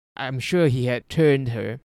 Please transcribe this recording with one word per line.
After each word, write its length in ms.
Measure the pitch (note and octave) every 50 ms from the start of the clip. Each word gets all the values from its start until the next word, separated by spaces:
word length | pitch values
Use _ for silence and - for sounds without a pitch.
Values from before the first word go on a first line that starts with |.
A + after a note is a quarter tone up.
| _ _ -
I'm 240 | - C#3 C3 C3+ B2+
sure 280 | A#2 - F3+ F3+ E3+
he 180 | C#3+ B2 B2+ B2
had 240 | B2 B2 A#2+ - -
turned 400 | - E3 D#3+ D3+ C#3 C3+ C3 B2
her. 300 | A#2 A2 G#2 G#2+ A#2 C#3 _ _ _